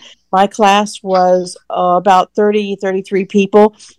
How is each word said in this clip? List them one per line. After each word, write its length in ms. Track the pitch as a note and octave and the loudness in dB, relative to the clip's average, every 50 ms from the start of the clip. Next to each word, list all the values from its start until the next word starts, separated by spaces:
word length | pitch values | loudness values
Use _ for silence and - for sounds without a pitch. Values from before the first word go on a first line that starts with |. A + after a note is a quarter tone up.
| - - _ _ _ - | -12 -20 _ _ _ -4
My 160 | - F#3+ G3+ | 0 0 0
class 540 | G3 - - G#3+ G3 G3 G#3 G#3 G#3 - - | 0 0 0 0 2 2 0 -2 -4 -8 -12
was, 540 | - F#3+ F#3+ F#3 F3+ F3+ F3+ F#3 F3+ F3+ - - _ - | -6 -2 0 0 2 2 0 0 -2 -6 -14 -18 _ -10
uh, 260 | - F3+ F3+ F3+ F3 | -6 -4 -2 0 0
about 360 | F3+ F3+ G3+ F#3 F#3 F3+ - - | 0 2 2 2 2 2 -2 -2
thirty, 400 | - G#3 G#3 G#3 G#3+ G#3 G3 G3 | -2 -2 0 0 -2 -4 -6 -8
thirty-three 500 | G3 - F#3+ F#3 F#3+ F#3+ - G#3 F#3 G3 | -6 -6 -4 -4 -6 -6 -4 -6 -6 -4
people. 500 | F#3 - G#3 G3 F#3+ - G#3+ G#3 A3 - _ - - _ | -2 -2 -2 0 2 4 4 4 2 0 _ -20 -20 _